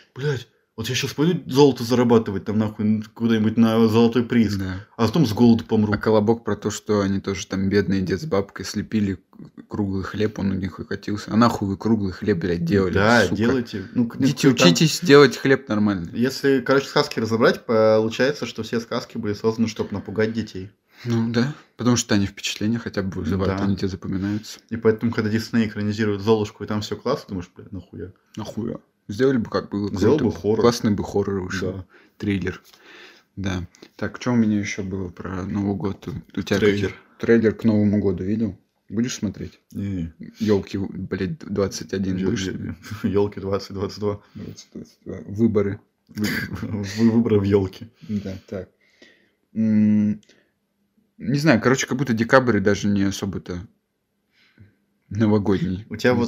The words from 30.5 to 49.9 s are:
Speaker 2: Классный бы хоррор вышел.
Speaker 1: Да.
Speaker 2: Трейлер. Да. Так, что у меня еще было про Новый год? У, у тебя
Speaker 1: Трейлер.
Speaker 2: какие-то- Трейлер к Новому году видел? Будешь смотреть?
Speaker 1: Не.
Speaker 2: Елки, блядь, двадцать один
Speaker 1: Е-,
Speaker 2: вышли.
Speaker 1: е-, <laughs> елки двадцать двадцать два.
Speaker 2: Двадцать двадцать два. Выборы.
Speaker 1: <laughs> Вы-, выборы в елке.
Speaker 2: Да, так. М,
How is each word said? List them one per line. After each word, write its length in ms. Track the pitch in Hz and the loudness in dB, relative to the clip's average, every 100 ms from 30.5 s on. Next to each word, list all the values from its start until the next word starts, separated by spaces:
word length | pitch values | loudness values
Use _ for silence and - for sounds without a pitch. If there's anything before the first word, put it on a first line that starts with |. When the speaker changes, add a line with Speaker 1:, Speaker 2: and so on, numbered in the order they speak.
| 113 | 2
Speaker 2:
Классный 300 | 120 117 113 | 2 2 0
бы 120 | 95 | 0
хоррор 360 | - 101 101 98 | 0 -2 -2 -4
вышел. 300 | 92 95 92 | -6 -6 -6
Speaker 1:
Да. 140 | 95 - - _ _ | -6 -12 -20 _ _
Speaker 2:
Трейлер. 420 | 104 98 87 - - _ - - - - _ - | -2 -2 -2 -8 -16 _ -20 -20 -20 -20 _ -8
Да. 320 | 95 92 87 _ - - | -6 -6 -8 _ -20 -10
Так, 260 | 101 - | -10 -6
что 100 | 127 | 0
у 20 | 120 | 2
меня 240 | 107 104 | 2 0
еще 240 | 98 - | -2 -6
было 260 | 95 95 90 | -6 -6 -8
про 340 | - 87 92 | -10 -10 -8
Новый 320 | 95 101 101 98 | -6 -4 -2 -2
год? 320 | 101 - - | -4 -6 -10
У, 40 | - - - | -12 -10 -10
у 40 | |
тебя 160 | - 98 | -2 2
Speaker 1:
Трейлер. 300 | 104 101 95 | 2 2 -2
Speaker 2:
какие-то- 60 | - _ _ 110 | -8 _ _ 2
Трейлер 300 | 117 107 101 | 4 4 2
к 80 | |
Новому 340 | 117 107 104 104 | 2 4 4 2
году 240 | 98 90 | 0 -2
видел? 320 | 92 110 110 87 _ _ _ | -4 -2 -4 -6 _ _ _
Будешь 280 | 101 123 - | -4 -4 -4
смотреть? 440 | 104 - 92 - _ | -6 -6 -12 -14 _
Speaker 1:
Не. 420 | 101 98 92 82 - - - | -8 -6 -6 -8 -10 -20 -4
Speaker 2:
Елки, 380 | 107 101 - 98 | 2 2 0 -6
блядь, 640 | 98 - 95 95 95 - | -6 -8 -8 -4 -4 -6
двадцать 540 | - 101 98 - - | -6 -2 -2 -4 -8
один 240 | 98 95 95 | -4 -2 -2
Speaker 1:
Е-, 100 | 95 | -2
Speaker 2:
вышли. 460 | - 95 95 98 - - 104 | -2 -4 -6 -10 -12 -14 -6
Speaker 1:
е-, 60 | 101 | -2
<laughs> 0 | |
елки 300 | 98 101 98 | 0 0 -2
двадцать 340 | 95 98 - | -6 -6 -6
двадцать 260 | 98 98 - | -8 -8 -4
два. 220 | 104 101 - 107 | -6 -6 -10 -16
Speaker 2:
Двадцать 320 | - - - | -16 -16 -18
двадцать 280 | - - _ | -20 -20 _
два. 140 | - 92 - | -16 -14 -12
Выборы. 540 | 101 113 101 98 101 _ _ | 0 2 2 -2 -4 _ _
Speaker 1:
<laughs> 120 | _ | _
Вы-, 1000 | - 107 - 98 - 110 101 98 107 113 | -8 -6 -6 -8 -8 -8 -6 -6 2 4
выборы 280 | 113 113 107 | 4 4 2
в 40 | |
елке. 460 | 98 101 95 - 110 _ - | 4 2 0 -6 -18 _ -8
Speaker 2:
Да, 300 | 104 98 95 - | -8 -6 -12 -12
так. 220 | 98 92 _ _ _ - _ _ _ _ 107 | -14 -14 _ _ _ -20 _ _ _ _ -2
М, 640 | 110 107 107 | 2 4 4